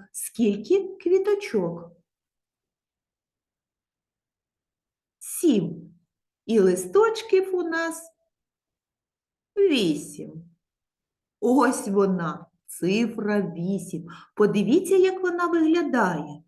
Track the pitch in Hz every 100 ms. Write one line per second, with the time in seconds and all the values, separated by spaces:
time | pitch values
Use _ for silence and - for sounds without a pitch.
0 | - - - - 226 202 - 381 381 -
1 | 349 381 392 403 - 214 170 170 - _
2 | _ _ _ _ _ _ _ _ _ _
3 | _ _ _ _ _ _ _ _ _ _
4 | _ _ _ _ _ _ _ _ _ _
5 | _ _ - - 339 220 165 - - _
6 | _ _ _ _ - 220 190 180 - 392
7 | 440 440 - 381 381 359 339 330 330 330
8 | - _ _ _ _ _ _ _ _ _
9 | _ _ _ _ _ - 392 269 180 -
10 | - - - 156 - _ _ _ _ _
11 | _ _ _ - 226 262 247 254 - 196
12 | 196 185 165 151 - _ - - 175 202
13 | 233 - 208 208 180 165 175 196 - 165
14 | - - - - 208 170 196 311 370 381
15 | 381 381 359 349 349 330 311 339 302 247
16 | 190 160 147 147